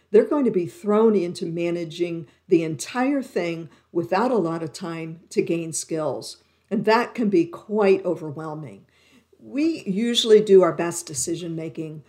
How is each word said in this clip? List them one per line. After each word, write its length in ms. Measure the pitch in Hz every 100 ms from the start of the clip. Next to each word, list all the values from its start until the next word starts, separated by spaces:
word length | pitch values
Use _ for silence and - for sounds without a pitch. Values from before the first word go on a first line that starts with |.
| _
They're 140 | 214
going 220 | - 294 240
to 40 |
be 160 | 190 170
thrown 480 | - 208 208 226
into 300 | 202 175 -
managing 840 | 175 165 170 170 165 151 175 165 156 _ -
the 140 | 175
entire 600 | 160 156 - 247 262 285
thing 460 | - 196 170 165 165 _ _
without 380 | 170 170 185 185
a 60 | 233
lot 260 | 165 165
of 100 | 160
time 480 | - 175 165 160 165 -
to 120 | 214
gain 320 | 175 170 165
skills. 640 | 151 - 160 151 110 - - _ _ -
And 160 | 208 214
that 280 | 226 226
can 140 | - 208
be 160 | 180
quite 600 | 165 - - 208 196 190 180
overwhelming. 800 | 170 156 139 160 151 135 98 _ _ _ _ _ _
We 440 | 226 247 320 320 208
usually 540 | 185 233 233 226 214
do 220 | 208 190
our 100 | 170
best 340 | 156 170 165 -
decision-making 960 | 151 175 165 175 160 160 - 156 151